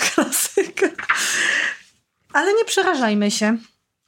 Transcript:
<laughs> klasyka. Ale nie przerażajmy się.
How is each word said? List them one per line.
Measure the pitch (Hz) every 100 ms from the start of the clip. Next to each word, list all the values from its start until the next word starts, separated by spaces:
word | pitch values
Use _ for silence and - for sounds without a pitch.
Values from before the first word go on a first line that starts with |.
<laughs> | -
klasyka. | - 254 - - - 381 - 381 - - - - - - - - - - _ _ _ _
Ale | 285 349
nie | 427
przerażajmy | 453 - 370 311 226 208 208
się. | 208 214 226 - _ _ _